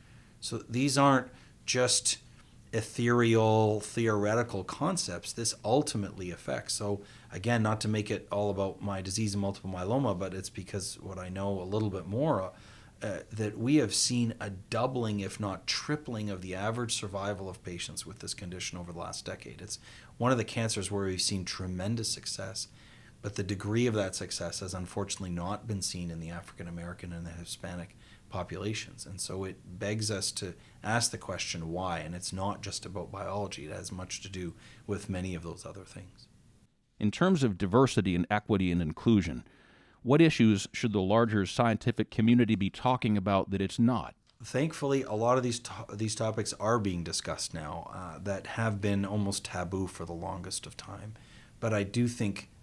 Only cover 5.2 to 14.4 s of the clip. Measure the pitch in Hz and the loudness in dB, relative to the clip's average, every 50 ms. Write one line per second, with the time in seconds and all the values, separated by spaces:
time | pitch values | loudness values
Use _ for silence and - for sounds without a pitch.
5.2 | - - - 117 117 - - - - 107 120 147 147 - - 107 98 - - 98 | -8 -8 -6 -4 -2 -2 -2 -2 0 2 4 4 4 2 0 -2 -2 -4 -6 -8
6.2 | 92 90 82 - - - 131 123 - - - - 107 101 101 98 - - - - | -8 -8 -8 -8 -6 -6 -6 -4 -4 -4 -4 -4 -2 -2 -2 -4 -6 -10 -20 -20
7.2 | - - - 92 92 120 120 113 107 107 110 107 - 107 107 107 104 - 107 92 | -18 -14 -10 -4 0 2 2 2 4 2 2 0 0 0 0 0 0 0 -2 -4
8.2 | - - 101 101 104 101 92 98 98 95 87 - 104 101 98 95 92 95 98 110 | -4 -4 -2 0 0 0 0 0 0 -2 -2 -4 -6 -4 -4 -4 -4 -4 -2 -2
9.2 | 110 104 98 101 98 98 98 - - 95 92 90 92 98 120 135 139 110 95 87 | 0 0 0 0 0 -2 -2 -4 -6 -6 -6 -4 -2 0 0 2 2 2 0 0
10.2 | 98 92 92 95 92 - - 104 90 - - 98 87 - - - - 90 95 90 | -2 -4 -6 -6 -8 -8 -10 -10 -8 -6 -6 -6 -6 -6 -8 -10 -10 -10 -10 -8
11.2 | 92 90 92 95 98 101 101 95 90 92 101 110 110 101 95 92 - 95 101 123 | -8 -6 -4 -2 -2 -2 -2 -2 -2 -2 0 0 0 0 -2 -4 -4 -2 -2 0
12.2 | 147 160 131 95 95 90 - - - - - - - - - - - 107 92 73 | 2 2 2 0 0 -4 -8 -12 -20 -20 -20 -20 -20 -20 -14 -8 -6 -6 -6 -6
13.2 | - - 107 107 107 107 104 110 113 127 151 151 120 151 151 - - - 123 120 | -8 -8 -4 -2 -2 -2 -2 -2 2 4 4 4 4 4 2 2 2 2 2 2
14.2 | 120 113 - - | 2 2 0 -2